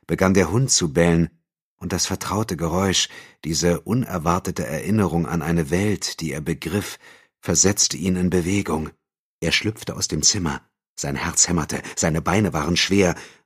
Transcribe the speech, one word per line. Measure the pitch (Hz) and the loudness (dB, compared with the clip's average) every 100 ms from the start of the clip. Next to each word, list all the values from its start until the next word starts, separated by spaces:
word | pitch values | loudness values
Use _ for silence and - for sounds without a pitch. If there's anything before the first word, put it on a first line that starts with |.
| - | -6
begann | 87 95 | 2 4
der | 95 85 | 4 4
Hund | 110 135 | 2 2
zu | - 85 | 2 2
bellen, | 82 85 85 82 _ _ _ _ _ | 2 4 4 2 _ _ _ _ _
und | 85 | -6
das | 87 - | -4 -2
vertraute | 95 - 98 110 85 | -4 -4 -4 -2 -2
Geräusch, | 82 90 98 85 - - - _ | -2 0 2 0 -2 -8 -20 _
diese | 76 78 87 85 | -4 0 2 0
unerwartete | - 123 117 92 80 90 95 90 64 | 0 -2 0 -2 0 0 -2 -6 -4
Erinnerung | 76 82 107 90 85 64 | -4 0 2 2 0 0
an | 87 | -2
eine | 78 85 71 | 0 0 2
Welt, | 87 104 92 - - | 0 0 -2 -6 -6
die | 80 | -6
er | 71 | -6
begriff, | 76 78 80 101 - - - - _ _ | -4 -6 -4 -4 -4 -12 -20 -20 _ _
versetzte | - 85 95 104 - 67 | -2 2 4 2 -2 0
ihn | 92 90 | 0 2
in | 90 | 2
Bewegung. | 90 85 101 92 78 76 _ _ _ _ - | 2 2 -2 -2 -4 -6 _ _ _ _ -6
Er | 82 | -2
schlüpfte | - 104 - - 82 | 0 -2 -6 -10 -6
aus | - | -4
dem | 78 | 0
Zimmer. | - 104 80 71 _ _ _ - | 0 0 -2 -4 _ _ _ -8
Sein | 71 69 | -6 -4
Herz | 85 - - | -4 0 2
hämmerte, | 85 71 - - - | 2 0 -6 -8 -2
seine | 85 80 | 0 0
Beine | 82 98 95 | 2 2 2
waren | 76 76 87 | 0 0 0
schwer, | - 98 87 - - - | 2 4 4 2 -10 -20